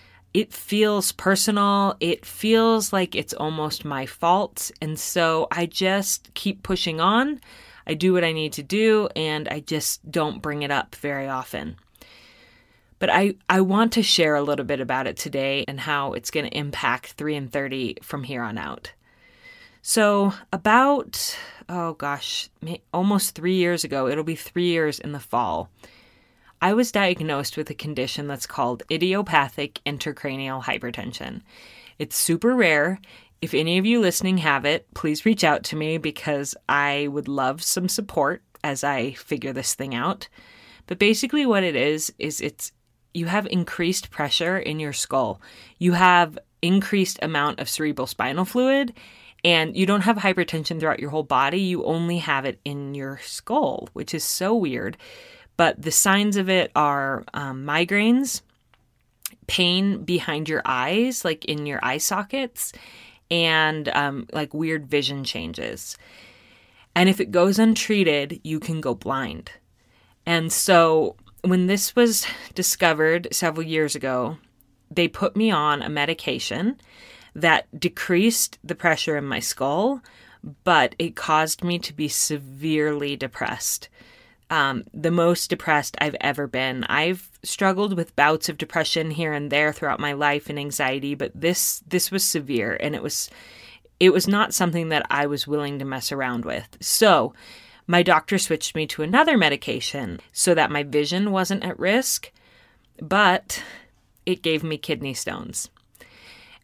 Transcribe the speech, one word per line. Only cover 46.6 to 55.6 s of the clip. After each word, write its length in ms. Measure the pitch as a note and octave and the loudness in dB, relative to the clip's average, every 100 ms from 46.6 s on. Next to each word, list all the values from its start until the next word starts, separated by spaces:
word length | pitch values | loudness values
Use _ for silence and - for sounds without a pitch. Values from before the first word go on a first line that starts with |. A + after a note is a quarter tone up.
increased 560 | E3+ G3 G3 G3+ F#3 - | 2 2 2 0 0 -2
amount 380 | D#3 D3+ D3 - | -2 0 -2 -2
of 100 | C3+ | -6
cerebral 380 | - D3+ C#3+ B2+ | -2 -2 -2 -6
spinal 380 | - B2+ D#3 | -4 -2 -2
fluid, 480 | F#3 B3 C4 C#4 B3 - - - - _ | 0 2 2 2 0 -8 -20 -20 -20 _
and 340 | F3 E3 D#3+ F3+ | 2 4 2 2
you 100 | F#3+ | 2
don't 160 | G3+ | 4
have 160 | F#3 G3+ | 2 2
hypertension 600 | G3 F#3 E3+ D#3+ C#3+ D#3+ | 2 2 0 -2 -4 -2
throughout 220 | D#3 - | -2 -2
your 100 | C#3+ | -2
whole 140 | D#3 | -4
body. 380 | D3 C3 C#3 F3+ | 2 2 2 2
You 200 | F#3 F3 | 0 0
only 360 | - E3 E3+ F3 | 0 0 0 -2
have 260 | D#3+ C#3 | 0 -2
it 160 | C3+ - | -2 -6
in 300 | C#3+ C#3+ C#3 | -10 -8 -8
your 240 | C#3 C3+ C#3 | -8 -10 -10
skull, 640 | - - - C4+ C#3+ - - | -12 -12 -2 0 0 -2 -8
which 220 | - C#3+ | -10 -8
is 80 | D#3 | -6
so 320 | - - F#3 | -4 -2 0
weird. 420 | A3+ D#3+ B2 G2+ E3+ - - - - _ | 2 0 -2 -6 -10 -18 -20 -20 -20 _
But 260 | - | 2